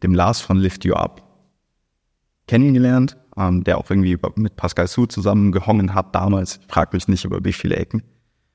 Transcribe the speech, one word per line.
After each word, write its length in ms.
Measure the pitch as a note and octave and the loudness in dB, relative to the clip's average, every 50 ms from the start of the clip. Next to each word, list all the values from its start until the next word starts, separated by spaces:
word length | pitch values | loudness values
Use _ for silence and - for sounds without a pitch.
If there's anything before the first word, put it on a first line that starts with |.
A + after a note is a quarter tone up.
| - | 0
dem 120 | F#2 F2+ | 0 2
Lars 260 | F2+ F2 F2+ - - | 4 2 2 0 -2
von 160 | - - F#2+ | -2 0 0
Lift 280 | F#2+ F#2+ F#2 - - - | 2 2 0 -2 -2 -2
You 100 | F#2+ F2+ | -2 0
Up 280 | - - - - - _ _ _ _ _ _ _ _ _ _ _ _ _ _ _ _ _ _ _ _ _ _ _ _ _ | 0 -2 -4 -8 -14 _ _ _ _ _ _ _ _ _ _ _ _ _ _ _ _ _ _ _ _ _ _ _ _ _
kennengelernt, 680 | - A#2 A#2 C3+ C#3+ C3+ B2+ B2 B2 B2+ B2+ C3 C#3 - - _ _ - | 0 2 4 4 4 4 4 4 4 4 2 2 0 -2 -8 _ _ -6
ähm, 280 | - F#2+ F#2 F2+ F2+ F#2 | -2 0 0 0 0 2
der 140 | - F2 - | 0 -2 -2
auch 120 | - - | -2 -2
irgendwie 220 | F#2+ G2 F#2+ F#2 F2 | 0 0 2 2 0
über, 200 | E2 - - - | 0 -2 -4 -4
mit 200 | G#2 G#2+ G#2 - | -2 -4 -4 -4
Pascal 300 | - - G#2+ - - F2 | -6 -6 -6 -2 -2 -4
Su 200 | - - - B2 | -2 0 -2 -2
zusammen 460 | A2 - G#2 F#2 G#2 G2+ G#2+ G2+ G2+ F2+ | -2 -2 -2 -2 0 2 4 2 2 2
gehongen 420 | F#2+ - - G#2+ G#2+ F#2+ F#2+ G2 | 0 0 0 0 2 2 0 0
hat 200 | G2+ F#2 - - | -2 -4 -2 -4
damals. 440 | F2+ F#2 G2+ G2 F#2+ F#2 - - - | -2 0 0 0 0 -2 -4 -8 -16
Ich 80 | _ - | _ -6
frag 240 | - - E2 - - | -2 -2 -2 0 -2
mich 160 | F2+ - - | -4 0 0
nicht, 160 | G2 F#2 - | -2 0 0
über 200 | F#2 F#2 F#2 F#2 | -4 -6 -4 -4
wie 80 | - - | -4 -6
viele 240 | - - - - | -4 -4 -4 -4
Ecken. 260 | E2 - - - A2+ - _ _ _ _ _ _ _ _ _ | -4 -4 -4 -6 -8 -8 _ _ _ _ _ _ _ _ _